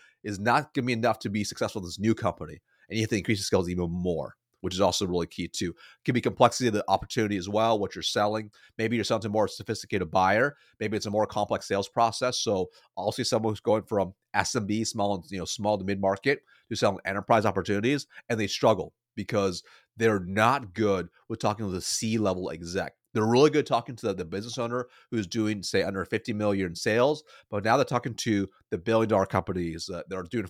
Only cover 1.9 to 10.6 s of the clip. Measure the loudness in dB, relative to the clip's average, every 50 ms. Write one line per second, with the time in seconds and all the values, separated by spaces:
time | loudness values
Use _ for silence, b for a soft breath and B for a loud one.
1.9 | -6 0 2 2 2 2 2 -2 -2 -2 -10 -14 -14 -18 _ b b b b b
2.9 | -2 -2 0 0 0 -2 0 0 -2 0 0 2 2 2 2 2 0 -2 -2 -2
3.9 | -2 -2 -2 -2 -2 -2 -4 -8 -10 _ _ _ _ -8 -8 -6 0 2 2 2
4.9 | 2 2 -2 0 0 -2 -2 -4 -6 -8 -8 -6 -4 -6 -6 -6 -6 B B B
5.9 | B B B 0 0 0 0 0 2 4 4 4 4 2 0 0 0 0 0 2
6.9 | 0 0 0 -2 -2 0 0 0 0 -4 -4 -2 0 2 2 4 2 2 0 -4
7.9 | -6 -6 -6 -2 0 2 2 2 0 -2 -6 -8 b b b b b -4 -2 0
8.9 | 0 0 0 0 0 0 0 0 2 2 2 0 -2 -8 -6 -6 -6 -6 -6 -4
9.9 | -4 -2 -2 0 2 4 4 4 4 4 2 0 -2 b